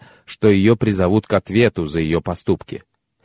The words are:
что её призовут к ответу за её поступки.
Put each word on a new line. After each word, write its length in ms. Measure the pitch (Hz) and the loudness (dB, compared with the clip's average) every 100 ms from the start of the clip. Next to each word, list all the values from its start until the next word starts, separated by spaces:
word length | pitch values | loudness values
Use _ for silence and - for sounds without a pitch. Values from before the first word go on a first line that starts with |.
| - _ - | -8 _ -20
что 240 | - 110 | 0 2
её 260 | 98 104 117 | 4 4 2
призовут 520 | 110 95 90 107 - | 0 0 0 0 0
к 60 | |
ответу 520 | 98 - 104 117 - 78 | -2 0 0 0 -2 -6
за 140 | 82 | -4
её 200 | 78 82 | -2 -2
поступки. 640 | 90 87 - 87 - - _ _ _ _ | -4 -6 -4 -4 -6 -16 _ _ _ _